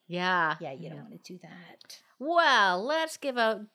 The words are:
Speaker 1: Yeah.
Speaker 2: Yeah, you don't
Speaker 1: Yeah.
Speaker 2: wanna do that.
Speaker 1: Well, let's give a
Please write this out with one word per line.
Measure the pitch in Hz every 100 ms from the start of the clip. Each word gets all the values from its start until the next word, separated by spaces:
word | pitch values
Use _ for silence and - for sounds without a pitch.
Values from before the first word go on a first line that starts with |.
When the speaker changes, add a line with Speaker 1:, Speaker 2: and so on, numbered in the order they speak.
| _
Speaker 1:
Yeah. | 175 180 185 160 156
Speaker 2:
Yeah, | 160
you | 135 165
don't | 147
Speaker 1:
Yeah. |
Speaker 2:
wanna | 147 170
do | - 180
that. | 156 180 175 - - - _ _
Speaker 1:
Well, | 277 339 320 247 196 180
let's | 233 311 320 -
give | 285 247
a | 220 208 214